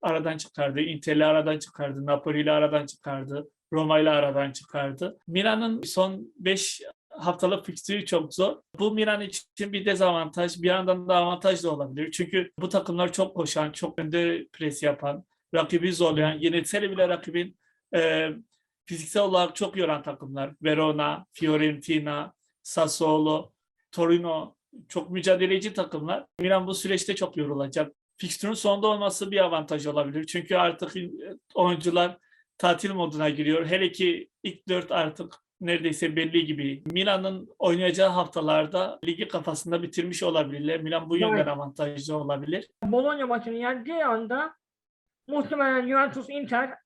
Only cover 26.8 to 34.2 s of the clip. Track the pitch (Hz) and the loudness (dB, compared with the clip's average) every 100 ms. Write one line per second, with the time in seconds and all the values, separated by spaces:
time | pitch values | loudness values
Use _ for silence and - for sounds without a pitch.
26.8 | 196 190 - 190 185 - 147 143 139 156 | -2 -2 -2 -4 -4 -4 -4 -4 -2 -2
27.8 | 156 - _ - 180 - 208 220 208 202 | -4 -6 _ -12 -10 -6 -4 0 2 2
28.8 | 214 208 202 196 196 196 180 165 151 151 | 2 2 0 -2 0 2 4 2 -2 -4
29.8 | 147 147 139 143 160 175 - 185 175 165 | -2 0 0 -2 -6 -6 0 2 2 0
30.8 | 175 185 175 - 165 - _ - 180 170 | -6 -6 -8 -10 -14 -16 _ 2 4 4
31.8 | 170 170 175 185 _ _ _ - 180 170 | 2 2 2 -2 _ _ _ 0 2 2
32.8 | 202 190 165 151 151 147 151 160 165 185 | 0 -2 -2 0 0 2 2 2 2 2
33.8 | 185 - 185 170 | 0 2 0 0